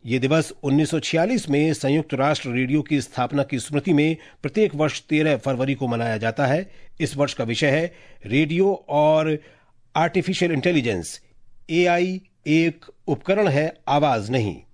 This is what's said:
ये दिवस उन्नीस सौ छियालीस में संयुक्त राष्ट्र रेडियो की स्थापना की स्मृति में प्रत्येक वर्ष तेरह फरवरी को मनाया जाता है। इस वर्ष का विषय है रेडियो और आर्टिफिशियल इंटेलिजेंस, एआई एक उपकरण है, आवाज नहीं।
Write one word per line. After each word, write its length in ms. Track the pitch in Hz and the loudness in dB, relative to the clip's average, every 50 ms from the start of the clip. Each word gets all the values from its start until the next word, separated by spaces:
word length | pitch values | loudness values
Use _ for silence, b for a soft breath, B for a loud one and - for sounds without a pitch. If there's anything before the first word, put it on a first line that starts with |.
| _ | _
ये 120 | 113 120 131 | -2 -2 0
दिवस 340 | 120 131 151 160 151 - - - - | 0 2 2 2 0 -2 -8 -8 -2
उन्नीस 280 | 143 135 147 156 143 | 0 2 2 2 2
सौ 80 | - 160 | 0 -4
छियालीस 520 | - - - 160 165 202 262 226 - 156 | -4 -2 0 0 0 2 0 -2 -2 0
में 240 | 139 143 151 160 151 | 0 2 2 2 0
संयुक्त 400 | - - 135 143 156 151 - - | 0 0 0 0 0 0 -2 -2
राष्ट्र 340 | 127 135 147 156 143 - 135 | -2 0 0 0 -2 -4 -6
रेडियो 340 | 120 123 131 127 139 151 147 | -4 -2 -2 0 0 -2 -2
की 180 | - 156 143 | 0 -2 -2
स्थापना 420 | 123 - - - 123 120 - 143 139 | -2 -4 -4 -4 -4 -2 0 -2 -2
की 160 | - - 123 | -2 -4 -6
स्मृति 340 | - - 147 143 143 196 170 | -6 -4 -4 -4 0 2 2
में 240 | 143 147 156 160 156 B B B B - | 4 4 2 0 -4 B B B B -10
प्रत्येक 320 | 147 - 214 214 202 143 | -6 0 2 0 0 2
वर्ष 280 | 147 156 151 - - - | 0 -2 -2 -2 -4 -6
तेरह 340 | _ 151 151 156 156 147 | _ 0 0 2 2 0
फरवरी 380 | 120 - 139 135 120 131 135 139 | 0 0 -4 -2 -2 0 -2 -2
को 140 | - 135 123 | -2 -2 -4
मनाया 280 | 117 117 117 113 110 | -2 -2 -2 -2 -2
जाता 300 | 110 107 113 113 - 143 | -2 -2 -4 -2 0 0
है। 240 | 127 135 160 190 190 b b b b b - | 0 0 0 -2 -6 b b b b b -6
इस 160 | 165 147 - | -6 -4 -2
वर्ष 180 | 139 143 139 - | -2 -2 -2 -2
का 100 | - 127 | -6 -4
विषय 220 | 113 117 - - | -4 -2 0 0
है 260 | 147 135 151 165 175 b b b b b b b | 2 2 0 -2 -4 b b b b b b b
रेडियो 580 | 101 110 139 156 151 160 175 190 196 190 - - - | -2 0 0 0 2 2 2 2 2 0 -2 -6 -2
और 500 | 143 147 151 151 156 156 156 156 156 147 b b b b b b b _ _ _ _ | 0 2 4 4 4 4 2 0 -2 -4 b b b b b b b _ _ _ _
आर्टिफिशियल 560 | 151 160 170 - 190 180 - 190 - 175 175 165 | 0 0 2 0 0 -2 -2 -2 0 0 0 0
इंटेलिजेंस, 680 | 143 123 180 180 156 123 117 104 90 85 - - - _ _ _ - - - - - - - | 0 0 2 2 2 2 0 -2 -2 -4 -8 -12 -16 _ _ _ -20 -20 -20 -20 -20 -10 -2
एआई 500 | 160 170 180 175 175 175 180 185 185 185 - _ _ _ _ | 0 2 4 4 4 2 0 -2 -4 -6 -10 _ _ _ _
एक 380 | 147 151 165 165 165 160 - - - - _ _ - | 2 2 4 4 2 0 -4 -16 -20 -20 _ _ -4
उपकरण 400 | 151 - - - 190 208 214 185 | -4 -4 0 -2 0 2 2 2
है, 260 | 135 143 151 160 - _ _ - | 2 2 0 -2 -4 _ _ 0
आवाज 420 | 139 147 147 147 127 113 101 104 | 0 2 4 2 2 0 -2 -2
नहीं। 260 | 127 131 113 104 82 71 - - | -2 0 0 0 -4 -6 -12 -20